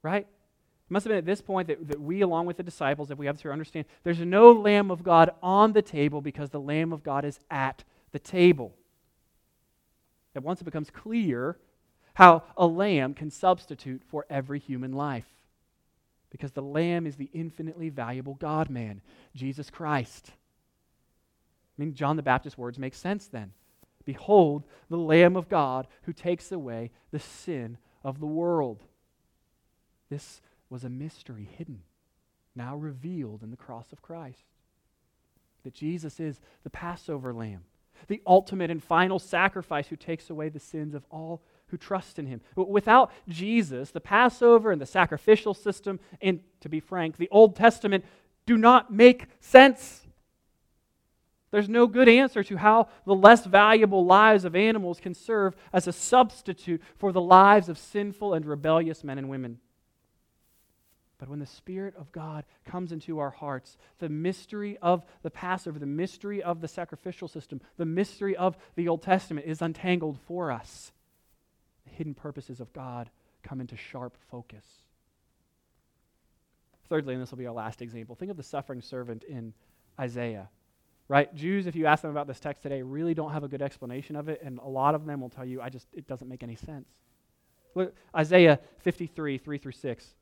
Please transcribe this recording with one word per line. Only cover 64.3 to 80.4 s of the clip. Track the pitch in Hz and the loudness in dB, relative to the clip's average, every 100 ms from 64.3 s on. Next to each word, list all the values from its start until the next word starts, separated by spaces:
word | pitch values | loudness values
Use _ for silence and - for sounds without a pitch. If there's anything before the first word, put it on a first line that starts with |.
| 185 - 208 208 202 | -8 -14 -12 -12 -6
of | 175 180 - _ | -2 -2 -4 _
the | 160 | -16
Passover, | - 180 185 - 151 | -12 -8 -8 -8 -12
the | |
mystery | 143 147 190 - 202 202 | -10 -8 -10 -10 -12 -10
of | 175 170 | -8 -8
the | 160 | -10
sacrificial | - 170 156 185 - 170 | -12 -14 -14 -16 -14 -16
system, | 156 - 135 _ - | -16 -16 -18 _ -10
the | |
mystery | 165 170 196 - 196 180 | -6 -4 -4 -6 -6 -2
of | 185 175 - - | -4 -4 -14 -6
the | 175 | -4
Old | 165 | -4
Testament | 190 185 - 156 | 0 -2 -2 -12
is | 156 156 | -8 -6
untangled | 165 156 185 180 156 139 _ | -6 -6 -4 -4 -4 -10 _
for | 175 170 | -8 -8
us. | 117 - - - _ _ _ _ _ _ _ _ _ _ | -8 -12 -20 -20 _ _ _ _ _ _ _ _ _ _
The | |
hidden | - 156 | -14 -14
purposes | 139 151 143 - 127 | -12 -16 -18 -18 -18
of | 117 | -18
God | - 131 123 117 _ _ _ | -18 -16 -14 -16 _ _ _
come | - 131 | -18 -14
into | 123 117 | -14 -16
sharp | - 127 123 _ _ | -18 -16 -16 _ _
focus. | 123 120 107 _ _ _ _ _ _ _ _ _ _ _ _ _ _ _ _ _ _ _ _ _ _ _ | -20 -20 -20 _ _ _ _ _ _ _ _ _ _ _ _ _ _ _ _ _ _ _ _ _ _ _
Thirdly, | 156 139 | -6 -6
and | 127 | -10
this | 123 | -12
will | 127 | -14
be | 123 | -14
our | |
last | 117 110 117 | -12 -12 -14
example, | 120 117 113 | -18 -18 -18
think | 120 185 | -16 -14
of | 180 | -14
the | |
suffering | 135 143 - 127 | -12 -12 -12 -16
servant | - 127 123 113 | -14 -14 -14 -16
in | - 135 113 - _ _ _ - | -16 -16 -16 -20 _ _ _ -12
Isaiah. | 127 120 120 107 | -12 -8 -10 -10